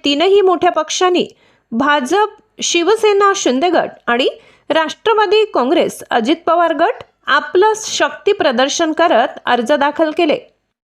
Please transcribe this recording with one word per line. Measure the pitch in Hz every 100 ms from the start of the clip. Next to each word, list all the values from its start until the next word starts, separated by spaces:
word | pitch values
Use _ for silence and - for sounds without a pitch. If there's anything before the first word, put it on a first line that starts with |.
तीनही | 285 285 359 403
मोठ्या | 381 349 359
पक्षांनी, | 349 311 - 370 359 - - _ _ _
भाजप, | 226 285 294 254 381 415 415 _ -
शिवसेना | - 339 339 427 427 403 403 392
शिंदे | 330 254 349
गट | 330 - - -
आणि | 240 277 - _ _ -
राष्ट्रवादी | 302 311 - - 427 415 427
काँग्रेस | 427 370 247 330 233 - -
अजित | - 220 330 -
पवार | 330 339
गट, | 302 359 - - _ -
आपलं | 277 294 359 427 427
शक्ती | - - 302 - -
प्रदर्शन | 403 330 240 269 - 330
करत | 311 339 233 269 - -
अर्ज | 240 233
दाखल | 294 285 294 320
केले. | 311 330 240 - _ _ _